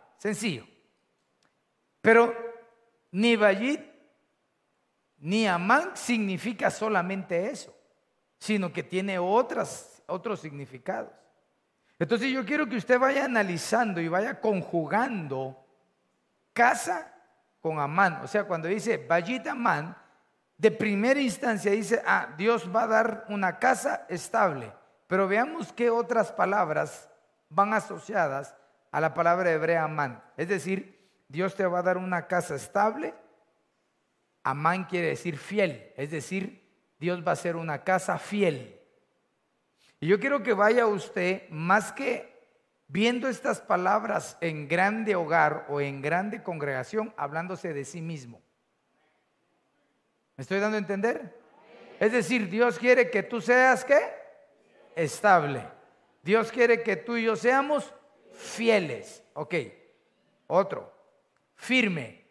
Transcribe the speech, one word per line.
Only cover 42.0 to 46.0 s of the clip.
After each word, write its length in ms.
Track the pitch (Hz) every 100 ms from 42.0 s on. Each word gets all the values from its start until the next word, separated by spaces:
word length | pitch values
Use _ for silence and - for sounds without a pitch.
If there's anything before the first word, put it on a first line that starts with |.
| 277 240 - - _ _ _ _ -
viendo 400 | 143 226 247 262
estas 340 | 233 - 196
palabras 760 | - 180 180 208 214 165 - -
en 260 | 170 156 143
grande 480 | 170 196 220 220 185
hogar 520 | 156 165 151 151 -
o 100 | 143
en 220 | 139 139